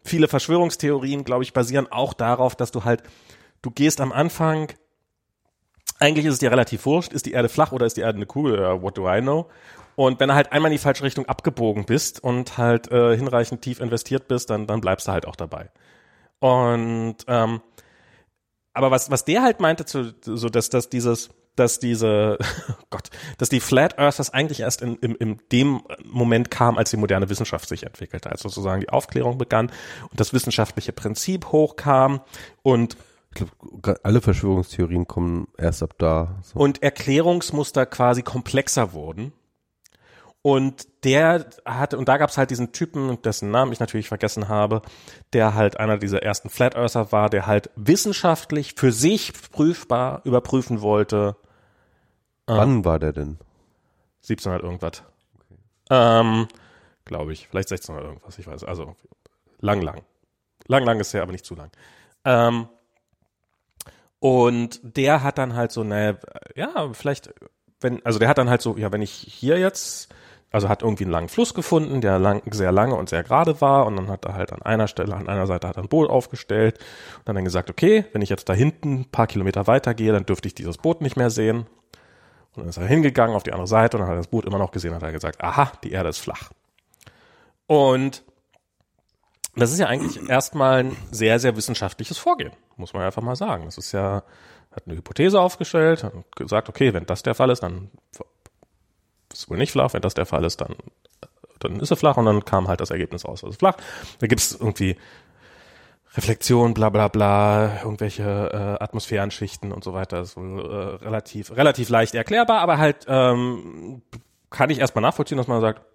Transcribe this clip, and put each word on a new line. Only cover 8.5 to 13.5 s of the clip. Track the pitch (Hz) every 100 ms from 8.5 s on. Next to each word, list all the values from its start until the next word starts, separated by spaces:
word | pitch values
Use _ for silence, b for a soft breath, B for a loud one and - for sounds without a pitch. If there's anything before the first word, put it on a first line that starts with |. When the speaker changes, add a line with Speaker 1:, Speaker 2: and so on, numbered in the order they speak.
| 104
Speaker 1:
ja, | 92 92
what | 95 98
do | 92
I | 98
know? | 131 151 170 B B B B -
Und | 131 127
wenn | 135
du | 139
halt | 139
einmal | 143 160
in | 151
die |
falsche | 143 131 139
Richtung | 139 131
abgebogen | - - 127 113 104 101
bist | 131 - -
und | 127 123 123 -
halt, | 120 117 -
äh, | 123 120 113
hinreichend | 135 120 113